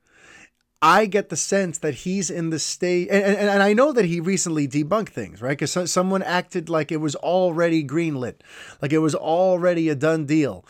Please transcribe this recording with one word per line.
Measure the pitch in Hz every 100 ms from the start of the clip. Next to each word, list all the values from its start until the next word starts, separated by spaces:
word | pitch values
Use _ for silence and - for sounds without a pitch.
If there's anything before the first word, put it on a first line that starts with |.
| _ _ - - - _ _ -
I | 156 185 214
get | 202 196
the | 160
sense | - 196 185 147
that | 156
he's | 131 180 190 190
in | 175 165
the | 160
state, | - - 180 180 185
and, | 196
and, | 196 202 202
and | 202
I | 196
know | 208 285
that | 247
he | 180 170
recently | 165 190 180 156 143
debunked | 147 147 214 202
things, | - 98 82
right? | 123 147
'Cause | 147
so-, | 185 180
someone | - 185 190
acted | 160 180 175 185 165
like | 160 151
it | 160
was | 156 135
already | - 180 180 165 170 165
greenlit, | 143 156 170 143 120 - - - - -
like | 143
it | 156
was | 156
already | 139 - 165 185 180 180 170 160
a |
done | 143 156 160 139
deal. | 156 135 90 -